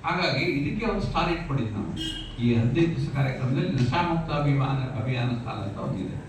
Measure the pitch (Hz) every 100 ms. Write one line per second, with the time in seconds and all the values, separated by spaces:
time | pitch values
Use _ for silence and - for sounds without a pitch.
0 | - 180 170 139 175 143 147 214 233 196
1 | 190 - 170 170 - 123 110 101 - -
2 | - - - - 120 113 113 156 170 160
3 | 143 135 131 - 127 147 175 131 120 175
4 | 170 165 160 147 143 139 135 135 123 110
5 | 117 123 123 120 113 - 101 98 98 98
6 | 92 -